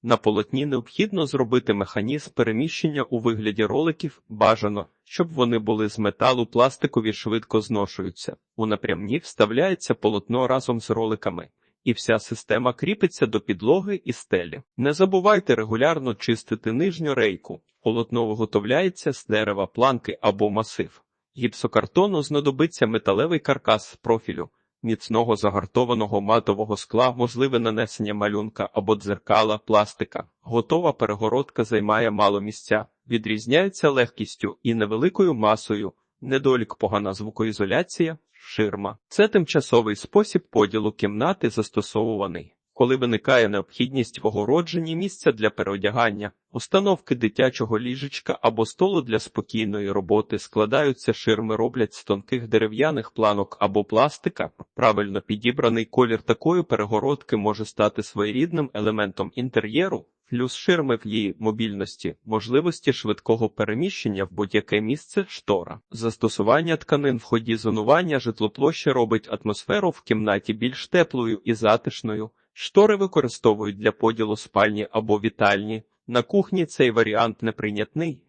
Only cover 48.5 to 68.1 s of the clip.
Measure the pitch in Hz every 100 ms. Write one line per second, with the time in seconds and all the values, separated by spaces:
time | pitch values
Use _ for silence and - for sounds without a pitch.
48.5 | 113 113 - 185 190 123 110 - - -
49.5 | 110 110 104 101 101 90 104 107 104 -
50.5 | 107 107 135 147 131 - 113 - 110 110
51.5 | 110 117 123 107 - - 98 - 127 117
52.5 | 110 107 110 151 143 110 - 110 104 98
53.5 | - 101 101 104 110 143 - - - 78
54.5 | _ - - 117 104 101 98 - 104 117
55.5 | 131 117 113 113 - 120 110 - 117 -
56.5 | 180 165 107 104 107 135 143 - 110 104
57.5 | 104 107 - 107 - 104 104 104 120 170
58.5 | 165 143 107 107 107 101 - 92 - 123
59.5 | 120 107 127 190 113 - _ _ 123 123
60.5 | - - 175 139 117 110 110 101 - 110
61.5 | 107 113 101 95 - 90 - - 107 107
62.5 | 131 170 160 - 127 107 104 - 113 110
63.5 | - 107 110 180 - 117 98 95 92 104
64.5 | 104 - 107 107 143 - - 190 - -
65.5 | 98 82 78 _ 113 113 110 113 - 104
66.5 | 139 165 156 - 147 143 123 - 120 117
67.5 | 113 110 107 107 156 180